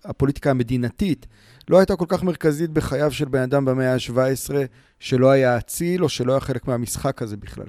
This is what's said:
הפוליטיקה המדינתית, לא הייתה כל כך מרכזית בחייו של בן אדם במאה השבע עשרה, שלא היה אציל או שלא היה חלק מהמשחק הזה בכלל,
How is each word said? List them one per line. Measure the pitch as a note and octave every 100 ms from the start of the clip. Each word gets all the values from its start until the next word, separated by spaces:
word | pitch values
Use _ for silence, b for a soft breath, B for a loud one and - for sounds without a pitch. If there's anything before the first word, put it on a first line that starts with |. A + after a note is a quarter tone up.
הפוליטיקה | - - C#3 C#3+ D3
המדינתית, | C3 A#2 B2+ A#2+ - G3+ C#3 - b b b -
לא | F3+
הייתה | F#3+ F#3
כל | F3
כך | F3
מרכזית | F3+ D#3+ D#3+ D3 E3
בחייו | D#3 B2 C3+ D3+
של | C3
בן | C#3+ C3
אדם | B2+ C#3
במאה | C3+ C3 C3
השבע | B2+ - A#2+ C3
עשרה, | C3+ - C#3+ C3 b b b
שלא | - B2+ C3
היה | C3+ B2+ A#2+
אציל | - - E3+ F3+
או | D#3
שלא | - B2
היה | C3
חלק | - B2 -
מהמשחק | A#2+ A#2+ - C3+ -
הזה | A2+ G#2
בכלל, | - -